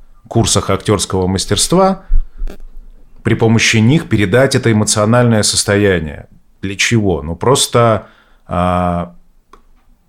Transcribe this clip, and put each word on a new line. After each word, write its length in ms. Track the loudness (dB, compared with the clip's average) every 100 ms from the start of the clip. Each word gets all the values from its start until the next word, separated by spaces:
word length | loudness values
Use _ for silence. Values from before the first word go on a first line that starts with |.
| -20 -20 -4
курсах 420 | -2 0 0 -2
актерского 560 | -2 0 -2 -2 -2 -2
мастерства, 760 | -2 -2 -4 0 2 2 0 2 2 2 -4 -8 -8 -14 -18 -18 -20 -20 -8
при 120 | -2
помощи 420 | 0 2 2 2 2
них 300 | 4 2 0
передать 460 | -2 2 2 2 2
это 140 | 2
эмоциональное 680 | 2 0 0 2 4 4 2
состояние. 840 | 0 -2 0 2 2 0 -2 -10 -18 -20 _ _
Для 140 | -10 -6
чего? 460 | -2 0 0 -2
Ну, 140 | -4 -4
просто, 680 | 0 0 0 2 2 0 -4 _ _ _ -8
а, 680 | -4 0 0 -2 -4 -6 -14 -20 _ _ -20 _ _ _ _